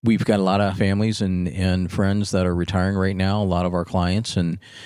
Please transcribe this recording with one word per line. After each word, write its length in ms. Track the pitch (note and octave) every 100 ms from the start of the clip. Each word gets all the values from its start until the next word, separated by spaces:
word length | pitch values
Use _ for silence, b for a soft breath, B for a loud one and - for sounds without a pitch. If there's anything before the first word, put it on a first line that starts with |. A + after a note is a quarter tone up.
We've 220 | A2+ A2
got 160 | - G#2
a 20 |
lot 200 | F#2+ G2
of 160 | G2+ F#2+
families 420 | G2+ G2 A2 G#2+
and, 260 | G2 F#2 F2
and 460 | F#2+ F#2 F#2 F2+
friends 380 | - G2 G2+ G2+
that 160 | F#2+ F2+
are 80 |
retiring 420 | F2 E2+ F#2+ F#2 G2
right 180 | F#2+
now, 280 | F#2+ F#2+ G#2
a 20 |
lot 220 | G2 F2 F2+
of 80 |
our 100 | F2
clients. 540 | E2+ F2+ F2 F#2+ A2+ -
And 200 | E2+ F2 B B